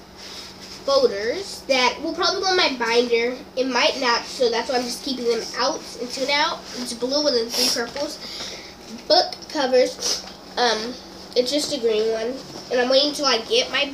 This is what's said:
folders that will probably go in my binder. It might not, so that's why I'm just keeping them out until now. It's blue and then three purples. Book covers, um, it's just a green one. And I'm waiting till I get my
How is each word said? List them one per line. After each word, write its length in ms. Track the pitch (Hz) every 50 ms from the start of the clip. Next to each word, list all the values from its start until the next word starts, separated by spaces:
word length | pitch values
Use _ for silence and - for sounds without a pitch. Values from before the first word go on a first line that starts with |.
| - - - - - - - - - - - - - - - - -
folders 760 | - 554 554 539 226 202 196 208 226 294 359 392 - - - -
that 340 | - 269 254 254 240 - -
will 120 | 277 330 320
probably 280 | 339 381 339 - 392
go 100 | 381 381
in 60 | 381
my 160 | 370 339 302 269
binder. 600 | 240 240 226 233 240 247 240 233 226 233 247 254 254 - - -
It 120 | 254 254
might 320 | 262 247 240 277 311 - 262
not, 260 | 269 240 233 226 -
so 240 | - - - 262 226
that's 200 | 226 220 240 -
why 80 | 262
I'm 60 | 247 254
just 200 | 240 247 - -
keeping 220 | 277 262 247 247
them 180 | 233 233 226 - - -
out 240 | 247 240 269 330 - - - - -
until 260 | 247 240 - 269 262
now. 320 | 277 285 294 302 330 339 330 - - - 254
It's 140 | 247 240 240
blue 340 | 226 240 262 277 294 294
and 80 | 294 254
then 140 | 240 226 233
three 200 | - 240 247 247
purples. 480 | - - 233 247 - 285 294 302 - - - - - - - - - - - - - - - - 220 240 -
Book 280 | - 302 359 - - - - - -
covers, 720 | - 311 269 247 254 254 262 294 - - - - - - - - - - - - -
um, 360 | - 247 233 220 214 220 240 254 - - - - - - - -
it's 160 | 240 254 254
just 200 | 285 294 294 - 294
a 40 |
green 340 | 262 226 233 220 214 220 226
one. 260 | 220 220 226 233 262 277 - - - - - -
And 80 | 240 254
I'm 100 | 247 254
waiting 240 | 262 269 285 294 285
till 120 | - 294
I 140 | 269 247 226
get 300 | 226 - 214 240 254 -
my 140 | 254 262 285 277